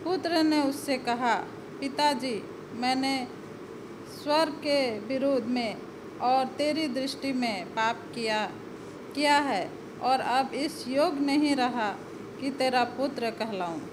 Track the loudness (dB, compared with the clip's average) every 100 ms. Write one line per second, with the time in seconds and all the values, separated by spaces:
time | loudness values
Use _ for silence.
0 | 0 0 2 4 6 6 4 0 -2 0
1 | 0 2 2 2 0 -10 -12 -6 -4 2
2 | 4 4 -2 -4 -6 -12 -10 -2 0 2
3 | 2 0 -2 -10 -12 -14 -12 -12 -12 -12
4 | -12 -8 2 4 4 0 2 2 2 -2
5 | -2 0 2 2 2 0 0 -4 -10 -12
6 | -14 -2 4 4 2 0 0 2 0 0
7 | -2 -2 -2 0 0 -2 -4 0 0 0
8 | -6 -4 0 0 0 -6 -12 -12 -14 -14
9 | -8 2 4 6 4 0 -2 -8 -12 -4
10 | 2 2 4 2 0 -2 -4 -4 -2 2
11 | 2 2 2 4 4 4 2 2 -2 -2
12 | -10 -12 -12 -6 -6 0 2 4 2 0
13 | -2 0 -4 -2 -4 -2 -4 -4 -8